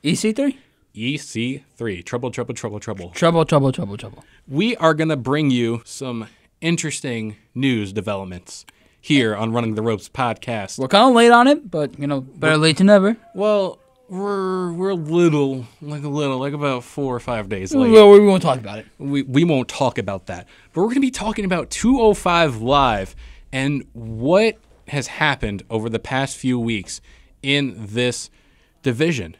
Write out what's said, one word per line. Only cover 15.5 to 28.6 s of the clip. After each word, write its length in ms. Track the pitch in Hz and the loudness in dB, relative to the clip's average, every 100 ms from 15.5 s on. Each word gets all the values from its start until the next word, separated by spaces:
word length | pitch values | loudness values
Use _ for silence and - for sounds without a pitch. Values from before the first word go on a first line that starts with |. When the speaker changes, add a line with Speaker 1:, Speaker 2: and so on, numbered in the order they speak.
| 131 117 _ | -4 -12 _
Speaker 2:
like, 220 | 147 147 | -12 -10
a 60 | 143 | -6
little, 280 | 143 143 131 | -4 -4 -4
like, 160 | 139 | -6
about 320 | 147 143 127 | -4 -4 -4
four 320 | - - 139 123 | -8 -8 -6 -6
or 40 | |
five 280 | 123 117 98 | -6 -6 -6
days 260 | 101 95 | -8 -2
late. 160 | 285 247 | 0 8
Speaker 1:
Well, 180 | 220 208 | 10 12
we 100 | 202 | 10
won't 220 | 208 190 | 8 4
talk 160 | 170 131 | 0 -2
about 200 | 107 107 | -6 -12
it. 60 | - _ | -16 _
Speaker 2:
We, 240 | 139 143 | -4 -4
we 200 | 131 131 | 0 2
won't 260 | 170 143 120 | 4 2 -2
talk 280 | - 131 - | -2 -2 -2
about 300 | 101 98 - | -6 -8 -10
that. 200 | 87 - _ _ | -14 -16 _ _
But 80 | - | -2
we're 60 | 208 | 0
gonna 120 | 254 | 2
be 100 | 269 | 0
talking 360 | 262 208 220 196 | -2 -6 -4 -2
about 240 | 175 160 | -4 -4
two 280 | - 220 262 | -2 2 4
oh 140 | 220 | 4
five 480 | 202 180 170 165 113 | 4 2 2 2 0
Live 560 | 117 143 131 107 95 - - - - | 0 2 2 0 -6 -12 -20 -20 -10
and 300 | 131 139 143 - | -6 -4 -4 -8
what 640 | 117 113 110 127 185 220 214 _ _ - | -14 -12 -6 0 2 2 -2 _ _ -8
has 180 | 143 123 | -8 -8
happened 560 | - 151 131 110 101 - | -2 -2 0 -4 -8 -6
over 180 | 113 113 | -6 -4
the 100 | 113 | -6
past 380 | - 135 135 - | -4 -4 -4 -4
few 220 | 131 123 | -4 -2
weeks 400 | 117 110 87 - _ - _ _ | -2 -4 -8 -16 _ -20 _ _
in 320 | 135 143 139 107 | -2 0 -2 -8
this 500 | 104 110 123 117 - _ _ _ | -8 -2 -2 -4 -12 _ _ _